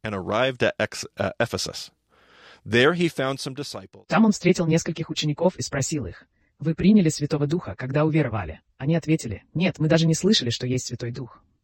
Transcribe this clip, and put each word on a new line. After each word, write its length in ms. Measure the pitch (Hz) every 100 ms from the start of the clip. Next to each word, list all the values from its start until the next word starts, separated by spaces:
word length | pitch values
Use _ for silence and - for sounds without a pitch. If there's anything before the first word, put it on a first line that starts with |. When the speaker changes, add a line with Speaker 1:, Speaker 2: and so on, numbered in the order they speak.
Speaker 1:
And 120 | 113
arrived 480 | 101 90 107 131 123
at 100 | 113 -
Ex-, 280 | 107 - - -
uh, 140 | 101 -
Ephesus. 520 | 117 92 - - - _ _ _ _ - - -
There 300 | 101 117 139
he 140 | 175 170
found 280 | - 135 135
some 180 | 143
disciples. 520 | 131 - 104 98 101 _
Speaker 2:
Там 160 | -
он 80 | 220
встретил 340 | - 180 185 165
нескольких 440 | 165 - 160 160
учеников 460 | 160 151 147 175 -
и 60 |
спросил 440 | - 143 139 156 107
их: 200 | - _ _ _ _
«Вы 160 | 147
приняли 360 | 156 185 214 160
Святого 360 | - 147 147 143
Духа, 280 | 175 - 98
когда 300 | 131 147 156
уверовали?» 560 | 156 127 110 82 - _ _
Они 180 | 135 165
ответили: 480 | 151 160 113 98 _
«Нет, 260 | 151 180 -
мы 100 | 156
даже 180 | 160 165
не 80 |
слышали, 340 | 160 185 220 123
что 180 | - 127
есть 200 | 127 -
Святой 240 | 120 120
Дух». 320 | 120 123 - _ _